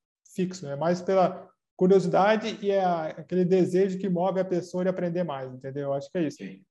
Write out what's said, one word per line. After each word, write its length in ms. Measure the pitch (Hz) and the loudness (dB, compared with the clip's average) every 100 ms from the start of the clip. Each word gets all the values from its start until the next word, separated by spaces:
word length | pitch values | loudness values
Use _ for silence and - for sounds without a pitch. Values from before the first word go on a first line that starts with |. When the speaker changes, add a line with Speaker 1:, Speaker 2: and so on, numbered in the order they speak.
| _ _ _ | _ _ _
Speaker 1:
fixo, 320 | - 180 180 143 | -4 -4 -4 -10
é 100 | 139 | -4
mais 240 | 160 180 | 0 0
pela 480 | 180 190 175 - - _ _ - | 0 2 2 0 -14 _ _ 0
curiosidade 840 | 185 196 175 165 196 220 226 - | 4 4 4 4 4 2 0 -4
e 120 | 202 | -2
a, 340 | 196 185 170 156 | 0 2 0 -4
aquele 380 | 156 160 180 | -10 -4 0
desejo 540 | 180 185 175 175 196 185 | 4 4 4 2 0 0
que 100 | 196 | -2
move 300 | 175 190 185 | 0 0 0
a 60 | |
pessoa 400 | 185 180 170 180 | -2 -2 -4 -4
de 60 | 180 | -2
aprender 340 | 185 175 170 | -2 -2 -2
mais, 280 | 175 139 131 | -4 -6 -8
entendeu? 320 | 127 135 135 | -12 -10 -6
Eu 80 | 143 | -4
acho 160 | 139 139 | -4 -4
que 80 | 185 | -4
é 60 | |
isso. 140 | 156 - | -4 -4
Speaker 2:
Sim. 240 | 95 - _ | -12 -16 _